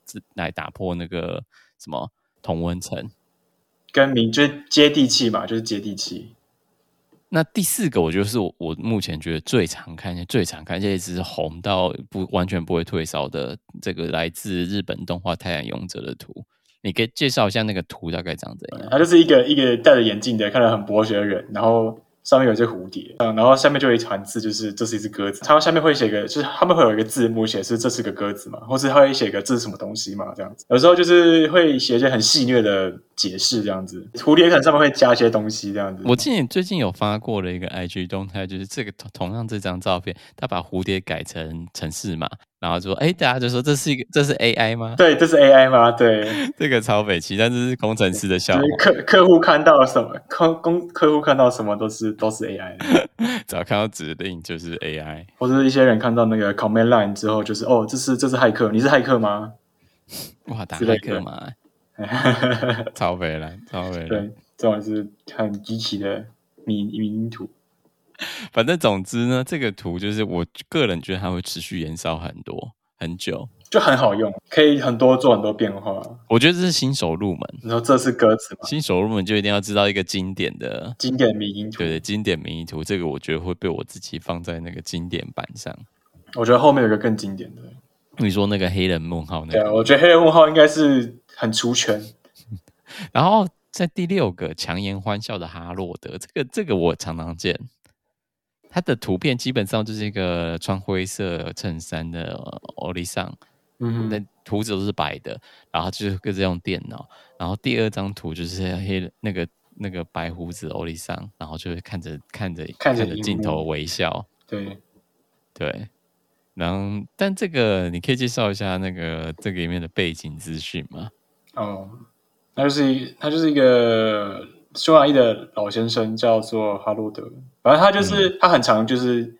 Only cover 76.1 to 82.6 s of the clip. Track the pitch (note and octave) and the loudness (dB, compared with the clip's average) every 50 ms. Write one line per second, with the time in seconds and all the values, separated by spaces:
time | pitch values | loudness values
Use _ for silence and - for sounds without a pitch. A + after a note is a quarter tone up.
76.1 | - - _ - A#2 A#2 C3+ E3+ F3+ F3 F#3 F3+ D#3+ - C3+ C3 C3+ - F2+ E2 | -18 -12 _ 2 2 4 4 4 2 2 0 0 0 0 -2 -2 -2 -2 -2 -2
77.1 | E2 F2+ G#2 G2 E2+ - - - - - - A2+ A#2 A#2 A#2 C3 C3+ C#3+ - C3 | -2 -2 -2 -4 -4 -4 -8 -12 -14 -12 -8 -4 -4 -2 2 2 2 2 2 0
78.1 | A#2 - A#2 G#2+ A2 A2 - - - - - - D3 D#3 D3 - F#2 F2+ G2+ A2 | 2 4 4 4 4 4 -2 -10 -16 -14 -10 -6 -6 -4 -2 0 0 0 0 0
79.1 | A2 G2+ F#2 G2+ G#2+ G#2 G2+ G#2 G2+ G2+ G2 G#2+ G#2 G#2 G2+ G2+ F#2+ G2+ F2+ - | -2 -2 -2 0 0 0 0 0 0 0 -2 0 0 2 2 2 2 0 -2 -2
80.1 | - F#2+ F#2 F#2+ F#2 F#2 F2 A1 G1+ - B1 A1+ G#1+ - E2 G#2+ A#2+ - B2 B2+ | -4 -4 -4 -4 -4 -4 -4 -6 -6 -6 -10 -8 -8 -8 -10 -10 -10 -6 -4 -4
81.1 | C3 C3 B2+ A2 G#2 G#2 G#2 G2+ G2+ G#2 G#2+ A2 A2 - F2 D#2+ D#2+ D#2+ - - | 0 2 2 2 0 0 -6 -6 -8 -8 -10 -10 -6 -4 -4 -2 -4 -4 -4 -4
82.1 | G#2 G#2+ G#2 G#2 E2+ D#2 D2 D2+ D#2+ E2+ | -4 -2 -2 -2 -2 -2 -4 -8 -10 -10